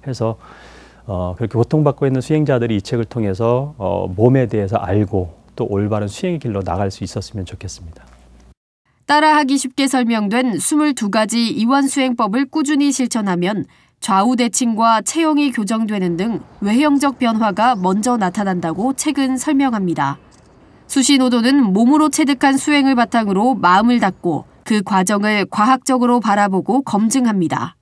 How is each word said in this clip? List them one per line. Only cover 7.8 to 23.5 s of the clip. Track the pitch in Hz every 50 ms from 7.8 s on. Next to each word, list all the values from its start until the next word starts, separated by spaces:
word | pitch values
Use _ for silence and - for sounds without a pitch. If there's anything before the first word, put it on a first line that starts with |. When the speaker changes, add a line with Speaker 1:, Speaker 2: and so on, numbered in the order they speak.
| 92 82 80 - - - - _ _ _ - - - - _ _ _ _ _ _ _ _ _ _ _
Speaker 2:
따라하기 | - 294 302 311 311 302 302 294 254 277
쉽게 | 277 - 254 _ - 269
설명된 | 269 - 254 247 226 233 220 208 196 214 240 262 247 202
스물두 | 156 - - 311 294 302 302 269 - 226 202
가지 | 190 226 220 202 208 233 233 226
이완수행법을 | - - 220 233 269 277 277 269 - 277 262 262 247 233 233 202 196 262 277
꾸준히 | 269 - 311 302 277 302 277 285 285
실천하면 | 269 - 254 233 - 233 208 196 180 175 175 190 214 190 - _ _ _ _ _ _ _
좌우 | - - 196 190 202 240 254
대칭과 | 233 247 233 - - 254 233 226 208 226 226 226 220
체형이 | 208 - - 320 330 311 311 285 294 285
교정되는 | 240 247 208 190 226 220 226 208 214 202 185 175 170
등 | 165 190 233 226 - - - - -
외형적 | 196 202 214 247 302 302 285 277 294 277 247 -
변화가 | 262 233 226 220 233 208 185 190 214 247 254
먼저 | 196 180 185 190 208 208 247 240
나타난다고 | 233 196 180 175 220 208 196 185 180 165 165 160 165 214 262 269
책은 | - - 302 277 285 269 254 262
설명합니다. | 254 - 302 302 277 277 262 233 214 190 175 160 156 139 139 143 - - - _ _ _ - _ - - - - - _
수신오도는 | - - 269 254 240 285 262 262 254 240 240 226 254 269 285 254 196 185
몸으로 | 202 233 240 294 302 302 302
체득한 | 294 - 302 262 285 269 - 277 277
수행을 | 269 - - 294 285 269 269 269
바탕으로 | 240 233 226 - 233 220 202 190 190 214 247